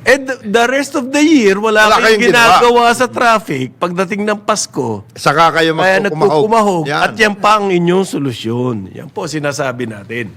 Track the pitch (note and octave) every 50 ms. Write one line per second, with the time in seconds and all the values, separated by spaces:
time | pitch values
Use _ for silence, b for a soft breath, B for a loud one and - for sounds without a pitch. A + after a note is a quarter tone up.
0 | - A3 B3+ C#4+ C4+ C4 C4 B3 - G#3+ G3 A#3 A#3 A#3+ C4 C#4 C#4 C4+ - D4+
1 | A#3+ B3+ C4+ C#4+ D4+ D#4+ D#4+ C#4 A3+ G3 F#3+ G3 G#3+ A3 G#3+ G#3+ G#3+ G#3+ G#3+ G3
2 | - A3+ A3 G#3 A#3+ A#3+ A#3+ A#3+ A#3 A3+ G#3 E3+ - A#3+ A#3+ A#3+ A#3+ A#3 A#3 A#3
3 | B3+ A#3+ A#3 - B3 A#3 A3+ G#3+ G#3+ - D#3+ C3 C3 B2+ - _ E3+ F3 F3 F3
4 | F#3+ F3 G#3+ G3 G#3 G#3+ G#3 G#3 G#3 - G#3+ G3 - - - D3+ B2+ A#2 A2 G2
5 | F#2+ - _ - - D#3 C#3 D#3 E3 D#3+ D3 E3 E3 E3 D#3+ D#3+ F3+ F#3 F#3+ F#3+
6 | G3+ - D3+ D3+ D3 C3+ D3 D#3 G#3 G#3+ A3+ A3+ G#3+ G3+ F#3 E3+ D#3 C#3 D3 D#3
7 | F3 G3 G#3+ G#3 G#3+ G#3+ G3+ G3+ - G#3 G#3+ G#3+ G3+ G3 F#3 F3+ E3+ E3+ F3 F#3
8 | G3 F3+ - - C#3+ C#3 A#2 G#2+ - A2 A#2 A#2+ B2+ B2+ A#2+ G#2+ F#2+ F2+ - -
9 | - - _ G#3+ F#3+ D#3+ D3 D#3 C#3+ D3 C#3+ C#3+ D3 C3 B2 B2 B2 A2+ A2 G2+
10 | G2+ G2 A2+ A#2+ A#2+ G2 F2